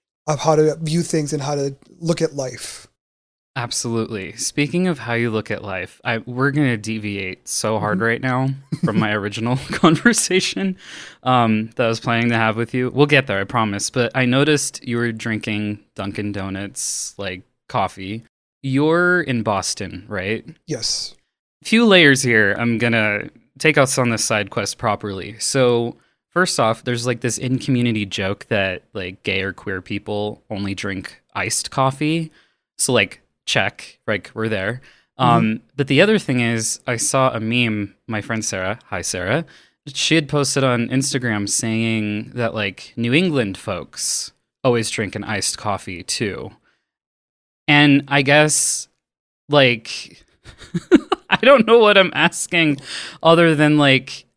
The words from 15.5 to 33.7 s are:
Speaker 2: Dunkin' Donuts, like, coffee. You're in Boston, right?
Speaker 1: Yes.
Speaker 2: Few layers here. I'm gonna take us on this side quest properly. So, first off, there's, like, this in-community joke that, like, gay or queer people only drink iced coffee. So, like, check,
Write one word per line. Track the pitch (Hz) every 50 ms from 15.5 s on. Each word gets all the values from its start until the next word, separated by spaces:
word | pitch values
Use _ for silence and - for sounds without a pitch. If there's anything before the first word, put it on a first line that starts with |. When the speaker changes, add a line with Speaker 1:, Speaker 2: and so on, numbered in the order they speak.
| 107 104 107 104 104 104 _ _ _
Speaker 2:
Dunkin' | - 98 101 95 - 104 104 104
Donuts, | 101 95 98 95 95 101 101 123 - - - - - - - -
like, | - 101 95 92 92 - _ _ _ _
coffee. | - - 120 98 92 - 95 95 95 107 113 - _ _ _ _ _ _ _ -
You're | 135 131 135 147 156 165 175 180 180 180 180 160
in | - 127 117 104
Boston, | 110 101 95 90 - - - 101 90 87 90 101
right? | 107 104 98 92 101 113 110 - - 160 _ _
Speaker 1:
Yes. | - 147 113 110 - - - - - - _ _ _ _ _ _ _ _ _ -
Speaker 2:
Few | - 220 226 240
layers | 220 190 180 165 143 135 131 135
here. | 123 117 110 107 98 101 -
I'm | 117 117 117
gonna | 113 120 120 117 113 107 107 104 104 - - - _ _ _ _ -
take | - 156 147 151
us | 135 131 -
on | 139 127 120
this | 113 107 -
side | - 117 107 101 95
quest | - 117 101 - -
properly. | - - 113 101 - - 104 98 95 85 101 107 110
So, | - - - 135 127 123 123 117 117 117 - _ _ _ _ _ _ _
first | - 170 180 - - -
off, | 131 110 113 - -
there's, | 127 120 117 117
like, | 123 120 117 -
this | 120 110 -
in-community | 131 127 131 123 - - 131 120 120 120 110 110 101
joke | 98 - - 98 95 104 - - -
that, | 117 104 98 95 92 90 - _ -
like, | 104 92 90 95 - -
gay | 104 98 95
or | 92 98 90
queer | - - - 95 92
people | 92 - 104 98 - - 107 104 104 104 107 - _ -
only | 110 98 101 98 98
drink | 92 - 98 98 92 92 - - - _ _ -
iced | 98 92 104 - - - -
coffee. | - - 131 135 135 135 151 151 160 165 165 156 _ _ _ _ _ _ _ _ _
So, | - - - 127
like, | 113 101 - - - _ _ _ _ -
check, | - - 127 95 -